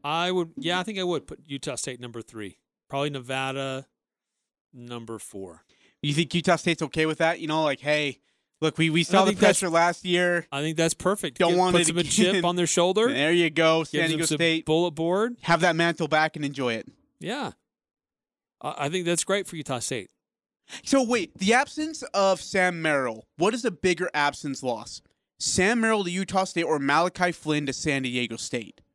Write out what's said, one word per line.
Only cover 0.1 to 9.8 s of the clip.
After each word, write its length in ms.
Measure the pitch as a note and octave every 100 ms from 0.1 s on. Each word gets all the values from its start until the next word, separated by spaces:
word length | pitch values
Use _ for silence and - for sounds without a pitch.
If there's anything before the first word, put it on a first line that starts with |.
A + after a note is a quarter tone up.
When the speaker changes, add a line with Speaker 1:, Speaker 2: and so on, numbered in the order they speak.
| E3 F3+
Speaker 1:
would, 200 | F#3 E3 D#3
yeah, 240 | D#3 F3+
I 20 |
think 160 | F#3 G3+
I 60 |
would 220 | F3+ D#3+ -
put 140 | - -
Utah 280 | C#3 - B2+
State 240 | - B2
number 220 | B2 A2+
three. 360 | - A2+ G2+ - _ _ _
Probably 220 | C#3 D3
Nevada 760 | C#3 A#2+ C3 C3+ C3+ C3+ C3+ C#3 _ _ _ _ _ _ _ _
number 460 | B2 A#2+ A#2+ A2+ A2
four. 460 | - G2+ F#2+ E2 _ _ _ _
Speaker 2:
You 100 | D3
think 220 | C#3+ E3
Utah 220 | - - E3+
State's 260 | F3+ D#3+
okay 240 | D3+ D#3+ D#3+
with 120 | D#3
that? 200 | E3 E3+
You 80 | D#3
know, 160 | D#3
like, 160 | D3+ C3+
hey, 400 | C#3+ D3+ D3 B2 _ _ _ _
look, 160 | D#3 D3+
we, 140 | E3
we 100 | D#3+
Speaker 1:
I 40 |
Speaker 2:
saw 200 | E3 F#3+
the 60 | G3
Speaker 1:
think 80 | G3
that's 220 | G3 F3
Speaker 2:
pressure 100 | F#3
last 340 | E3